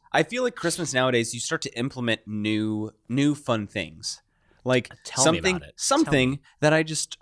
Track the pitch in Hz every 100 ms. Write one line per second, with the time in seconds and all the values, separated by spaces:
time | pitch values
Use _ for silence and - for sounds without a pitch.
0 | _ 143 160 240 247 - 170 170 143 127
1 | 131 120 117 120 - 160 - 117 135 131
2 | 117 113 104 107 107 107 107 107 107 -
3 | - 127 147 147 - 113 101 107 78 80
4 | - - _ _ _ _ 127 127 - -
5 | - - 139 - 185 180 - - - 277
6 | 311 139 127 143 - _ 151 160 160 151
7 | - -